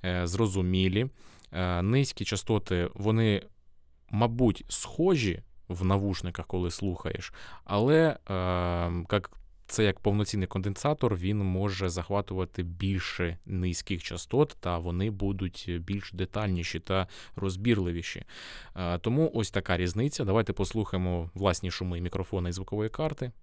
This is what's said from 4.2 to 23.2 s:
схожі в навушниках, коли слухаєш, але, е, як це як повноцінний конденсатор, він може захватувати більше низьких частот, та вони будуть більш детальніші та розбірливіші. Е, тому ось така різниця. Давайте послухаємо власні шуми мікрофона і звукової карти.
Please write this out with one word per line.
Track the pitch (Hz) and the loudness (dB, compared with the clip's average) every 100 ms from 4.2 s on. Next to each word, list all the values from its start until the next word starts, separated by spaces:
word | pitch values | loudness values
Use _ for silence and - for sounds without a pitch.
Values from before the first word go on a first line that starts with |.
| 117 117 123 - - | 2 4 4 2 -2
схожі | - - - 175 165 107 82 - - - | -2 -2 2 2 4 2 -2 -8 -20 -10
в | 90 | -2
навушниках, | 92 98 101 92 90 - 82 | 2 4 2 -2 2 2 2
коли | 92 87 | -2 0
слухаєш, | - 101 87 - - - - - - | 0 -2 -2 -4 -6 -8 -14 -16 -16
але, | - 101 120 156 160 - - | -2 2 6 6 6 2 -4
е, | 95 90 90 90 87 85 87 85 | -2 2 2 2 0 0 -2 0
як | 104 - - - - - | 0 0 -18 -20 -20 -6
це | - | 2
як | 104 - | 2 2
повноцінний | 107 101 104 104 92 | 2 2 2 0 -2
конденсатор, | 98 98 98 147 151 123 95 | -2 -2 -2 -2 2 2 2
він | 92 104 | 0 0
може | 98 92 101 95 92 | 2 2 0 0 -2
захватувати | 87 87 101 98 92 90 - | -2 0 -2 0 -4 -4 -4
більше | 87 87 95 95 - - 87 85 - | -6 -2 0 0 -2 -2 -2 -2 -6
низьких | 92 90 85 - 90 | -2 0 -2 -4 -6
частот, | - 85 - 123 151 - | -4 -8 -2 2 2 0
та | 90 87 | -4 -2
вони | 87 87 104 | -2 0 -2
будуть | 101 98 98 92 - - 85 | 0 -2 0 -4 -4 -6 -6
більш | 82 101 - | -4 -6 -6
детальніші | 90 92 104 107 90 85 82 | -6 -4 -2 0 0 -2 -6
та | - 95 90 - - - | 0 0 0 -6 -14 -4
розбірливіші. | 98 95 113 110 90 85 80 - - - - - - - | -4 0 2 4 2 -2 -6 -10 -14 -16 -16 -16 -14 -4
Е, | 87 87 | -2 0
тому | 113 131 160 | 2 2 2
ось | - 107 | 2 -2
така | 101 - 90 | -2 0 0
різниця. | 90 92 139 - | 2 0 -2 0
Давайте | 101 107 101 | 2 2 2
послухаємо | 98 95 113 101 92 90 87 82 | 0 0 0 -2 0 0 0 -4
власні | 90 98 85 90 | 0 2 2 -2
шуми | - 92 87 | -4 -4 -2
мікрофона | 87 - 90 98 87 | -4 -4 -2 -2 -2
і | |
звукової | 87 95 104 110 | -4 -4 -2 -2
карти. | - 156 - | -2 -4 -2